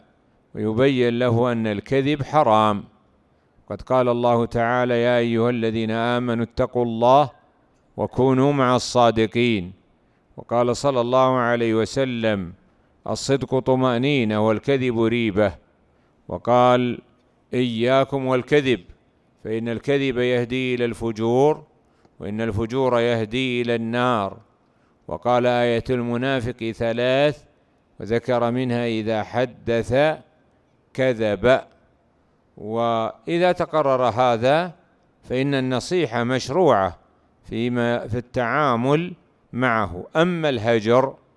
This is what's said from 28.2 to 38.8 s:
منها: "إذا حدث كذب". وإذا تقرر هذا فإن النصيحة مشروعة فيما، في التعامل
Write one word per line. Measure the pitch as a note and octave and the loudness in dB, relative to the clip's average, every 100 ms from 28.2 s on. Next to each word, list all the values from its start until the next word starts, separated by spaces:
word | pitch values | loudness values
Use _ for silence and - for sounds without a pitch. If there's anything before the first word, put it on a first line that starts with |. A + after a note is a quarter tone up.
| - A#2+ A#2 | 0 0 0
منها: | B2 B2+ A#2+ A#2+ | 0 -2 -2 -2
"إذا | A2 G#2+ A2 | -2 -2 -4
حدث | G2+ A#2 B2+ - A2+ A#2 G2 C3 D3+ D#3 - _ _ _ _ _ _ | -4 -4 -4 -6 -4 -2 0 0 0 -2 -12 _ _ _ _ _ _
كذب". | - C3 A2+ G#2+ G2 A#2 B2+ - _ _ _ _ _ _ _ _ - | -2 0 0 0 2 2 2 0 _ _ _ _ _ _ _ _ -16
وإذا | G#2 A2+ A#2 A2+ A2+ - - E3+ F3+ | -8 -2 0 0 -2 -8 -6 0 0
تقرر | F3 D#3+ D#3 C#3 C3 | 0 -2 0 0 2
هذا | B2 A2 B2+ A#2 B2 D#3 F3 - _ _ _ _ | 0 2 2 2 2 2 -2 -10 _ _ _ _
فإن | - B2+ C#3 | -6 -2 0
النصيحة | C#3 B2+ B2 - F3+ D3 A#2 | -2 -2 -4 -2 -2 -2 -2
مشروعة | A#2 B2+ A#2+ D#3+ E3 G#2+ F#2 - _ _ _ _ | -2 -2 -2 2 4 4 2 -4 _ _ _ _
فيما، | - A2 A#2+ B2 A#2+ A#2+ A2+ | -10 -4 -2 0 0 -2 -4
في | A#2+ | -8
التعامل | - C3 A#2 C#3 D3 A#2 | -6 -4 -2 0 0 0